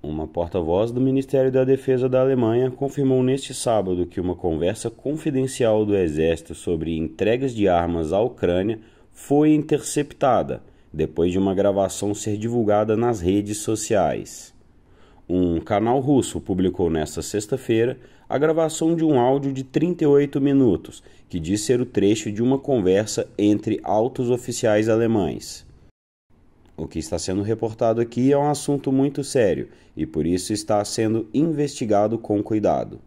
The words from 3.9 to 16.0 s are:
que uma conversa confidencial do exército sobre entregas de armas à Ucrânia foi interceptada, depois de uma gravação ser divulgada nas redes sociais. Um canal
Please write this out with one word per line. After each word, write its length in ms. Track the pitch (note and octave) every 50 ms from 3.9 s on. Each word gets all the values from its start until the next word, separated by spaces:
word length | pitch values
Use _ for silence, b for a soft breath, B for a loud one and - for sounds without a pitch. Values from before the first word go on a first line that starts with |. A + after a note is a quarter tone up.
| F#2 F2+ F2+
que 120 | F2 - -
uma 160 | F2 F2+ F2
conversa 540 | E2+ - F2 D#2+ D2+ D#2+ F2 G#2+ - - A#2
confidencial 960 | - - - C3 D3+ D#3 - D#3+ C#3 C3 C3 C3 C3 - B2+ A2+ G#2+ G#2+ G#2+
do 100 | G#2 G2+
exército 600 | G2 F#2 E2 D2 D2+ D#2+ E2 E2 D#2+ - - D#2+
sobre 420 | - - - F2 D#2+ D#2+ E2 E2
entregas 580 | D#2+ D#2+ D#2 - - F#2+ G#2 A2+ B2+ C3+ C3+ A#2+
de 140 | A2 G2+ F#2+
armas 420 | F2 E2+ E2+ E2+ E2+ E2+ D#2+ D2+
à 80 | F2 G2
Ucrânia 600 | A2+ B2+ - - - F2 F2 F2+ F#2+ G#2+ A2+ A2 B B B B B B
foi 400 | _ - - - C#3+ D3 D3+ D#3
interceptada, 1080 | D3+ D3+ D3 D#3 D#3 C#3 - - - D3+ C#3+ C#3+ - - - C3+ A#2+ G2 D#2 C#2 B1+ A#1 b b b b b b
depois 400 | - D2+ D#2 D2+ D2+ E2 E2 F2+
de 80 | F2 F#2+
uma 160 | G2 G2 F#2+
gravação 600 | F#2 G2 G2+ G2 G2 G2 F#2+ - - G2+ G2+ G#2
ser 240 | G2+ - G#2+ G#2 G#2
divulgada 580 | G#2+ A#2 A#2 A#2+ A2+ G2+ G#2 G#2 G#2+ A2 A2
nas 240 | G#2+ A#2 B2 A#2+ G2+
redes 380 | E2+ F2 F#2+ G2+ G#2 G#2 A2 -
sociais. 960 | - - A2 G#2+ - - A2+ G2 F2 D2 B1+ G#1 G1+ - - - - - _ - _ _ b b b b b b b b b b b -
Um 320 | E2+ F#2 F2+ F2 E2+ E2
canal 400 | - - G#2+ G2+ G#2+ A2+ B2 C#3